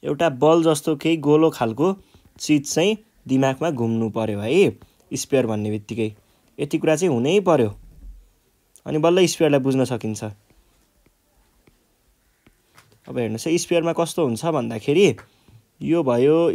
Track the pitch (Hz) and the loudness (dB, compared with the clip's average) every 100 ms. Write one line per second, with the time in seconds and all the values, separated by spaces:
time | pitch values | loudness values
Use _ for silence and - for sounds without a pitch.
0 | 147 147 170 127 151 165 165 151 - 147 | -6 -2 -2 2 4 4 4 0 -2 -2
1 | 165 165 143 151 160 - 117 110 170 190 | 0 0 2 4 4 0 -4 0 -2 -2
2 | _ _ _ _ - 151 139 - 185 214 | _ _ _ _ -2 0 0 -2 0 -2
3 | _ _ - 131 135 135 160 135 117 113 | _ _ -4 0 0 -2 -4 -2 -2 -2
4 | 113 104 110 101 107 165 175 104 - _ | -4 -4 -4 -4 -2 2 2 0 -18 _
5 | _ - - 135 113 107 104 107 101 113 | _ -12 -2 -2 0 -2 -4 -6 -8 -6
6 | 110 104 _ _ _ - 147 160 160 156 | -6 -8 _ _ _ -10 -6 -2 0 0
7 | 180 123 127 196 185 160 110 101 - - | 0 0 2 2 2 2 2 -4 -20 -20
8 | - - _ _ _ _ _ _ - 151 | -20 -20 _ _ _ _ _ _ -6 0
9 | 160 180 180 - 156 143 131 131 120 123 | 2 4 2 2 2 2 2 0 0 -2
10 | 110 107 107 104 _ _ _ _ _ _ | -6 -8 -10 -12 _ _ _ _ _ _
11 | _ _ _ _ _ _ _ _ _ _ | _ _ _ _ _ _ _ _ _ _
12 | _ _ _ _ _ _ _ _ _ _ | _ _ _ _ _ _ _ _ _ _
13 | - 127 113 110 165 170 - 170 165 160 | -10 -6 -4 -4 -2 -2 0 0 0 -2
14 | 165 - 151 113 170 156 117 113 120 151 | -4 -2 -2 -2 -4 -4 -4 -6 -2 4
15 | 196 110 - _ _ - _ _ 143 165 | 4 2 -10 _ _ -20 _ _ -2 -2
16 | 139 120 135 160 170 | 0 2 4 4 2